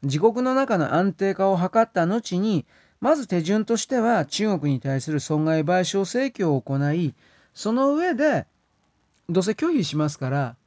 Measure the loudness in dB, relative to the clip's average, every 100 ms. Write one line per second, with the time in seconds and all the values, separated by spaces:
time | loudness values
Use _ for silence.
0 | -2 2 2 2 0 0 0 0 2 2
1 | 0 0 -4 0 2 2 2 2 0 0
2 | 0 -2 -2 -2 0 -2 -4 _ _ _
3 | 0 0 0 -2 0 0 0 -2 0 0
4 | 2 0 -2 -2 -2 0 0 -2 -2 -4
5 | -2 -4 -2 -2 2 0 2 0 2 -2
6 | -2 -2 -4 -2 0 0 -2 -2 0 0
7 | -2 -4 _ _ _ -8 -2 0 2 2
8 | 0 0 0 0 -4 _ _ _ _ _
9 | _ _ _ -2 0 0 0 0 0 0
10 | -2 -2 -4 -2 -4 -8